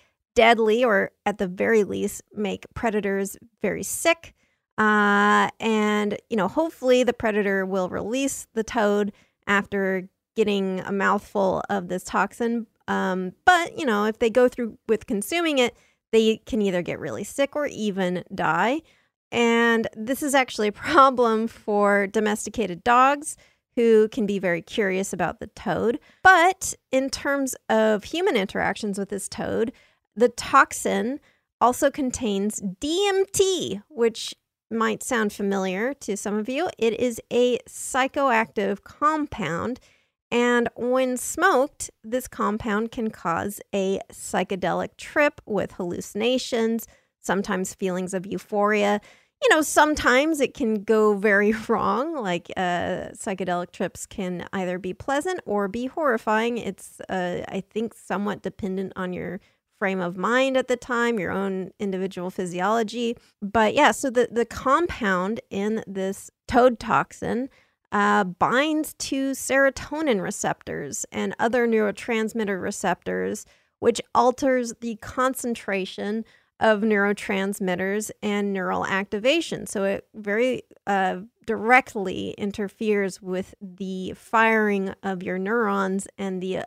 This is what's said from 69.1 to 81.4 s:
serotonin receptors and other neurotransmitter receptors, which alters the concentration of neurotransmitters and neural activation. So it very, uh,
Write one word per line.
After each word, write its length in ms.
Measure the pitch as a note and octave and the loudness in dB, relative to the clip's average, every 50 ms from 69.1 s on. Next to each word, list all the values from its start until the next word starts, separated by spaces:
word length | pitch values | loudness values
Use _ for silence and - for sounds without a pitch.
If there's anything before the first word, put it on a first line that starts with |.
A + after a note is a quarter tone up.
| C#4+ C4+ C4+ C4+ | -4 -2 -2 -2
serotonin 920 | C4+ - - - C4 C#4 C#4 C4+ C4 - - - D4 D4+ D#4+ C#4+ A3+ F#3 | -4 -6 -4 0 2 4 4 2 2 -2 -8 -8 -6 -2 0 0 0 0
receptors 840 | E3+ F3 G3+ - - E3 D3+ - - - D#3+ D#3+ D3 C3+ C#3 - - - | -2 -4 -6 -4 -4 -4 -4 -4 -8 -10 -8 -8 -8 -8 -8 -10 -10 -8
and 240 | - G#3 G#3 G3+ - - | -6 -6 -4 -4 -2 -2
other 280 | A3 A#3 A#3+ B3 A#3+ | 0 0 2 2 2
neurotransmitter 960 | A#3 A3+ A3 G#3+ G3+ G3+ - - - A#3 A3 A3 G#3 - A3+ G#3+ G3+ G3 F3+ | 2 2 2 2 0 -2 -4 -6 -4 -2 -2 -2 -2 -2 -4 -2 -2 -4 -4
receptors, 840 | F#3+ G3 G3 - - F3+ F#3 - _ F#3 F3+ F#3 F#3 F#3+ G#3 - - - _ _ _ _ _ _ | -4 -6 -6 -2 -2 -2 -2 -2 _ -6 -4 -4 -4 -4 -6 -8 -12 -18 _ _ _ _ _ _
which 220 | G3 A#3+ G#3+ - - - - | 0 2 2 0 -4 0 2
alters 580 | A3+ A#3 B3+ B3+ - C#4+ C4+ B3+ B3+ A#3+ A#3 A3 - | 4 4 4 2 2 0 0 2 0 0 -4 -8 -10
the 140 | A#3 A#3 A3 | -10 -10 -10
concentration 1300 | - - - - C4 B3+ C4 C4 - - A#3+ A#3 - - - G3 F#3+ F#3 - - G#3 G3+ G3+ G#3+ A3+ A3 - _ _ _ _ _ - | -10 -12 -8 -4 -2 -2 -2 -2 -4 -6 -6 -6 -6 -6 -4 -4 -4 -4 -6 -8 -8 -6 -4 -4 -6 -8 -10 _ _ _ _ _ 2
of 220 | - A3 G#3+ G#3 | 2 2 4 4
neurotransmitters 1300 | A3+ A3 G#3+ G3+ G3+ G3+ G3+ - - - G3+ F#3+ F#3+ G3 G3+ - G3+ F#3 F3+ F#3 F#3 G3 G3+ G#3+ G#3+ - - - - | 2 2 2 4 2 2 0 -2 -4 -4 -2 -2 -2 -2 -4 -2 -2 -2 -2 -2 -2 -4 -4 -4 -6 -8 -10 -8 -4
and 280 | G#3 G#3 G3+ G3+ G3+ | -4 -2 -2 -2 -2
neural 320 | G3 F#3+ F3+ F3+ F#3+ F#3 - | -2 -2 -2 -2 -2 -2 -2
activation. 800 | - G3 F#3+ G3+ - A3 G3+ G#3+ C4 D#4 E4+ D#4+ - - D#3+ D#3+ | -2 -2 -2 -2 -4 -6 0 2 2 2 2 0 -2 -6 -8 -8
So 160 | - - G#3+ G3 | -8 -4 -2 -2
it 240 | G3 G3 - - _ - | -2 -2 -4 -8 _ -18
very, 480 | A3 G#3 G#3 G3+ A3+ B3 B3+ A#3+ A3 - _ _ _ _ | -10 -6 -2 0 0 0 0 0 -4 -8 _ _ _ _
uh, 300 | - G3+ F#3+ F#3+ F#3 F#3 F3+ G3+ - _ _ | -2 0 0 0 0 -2 -4 -10 -14 _ _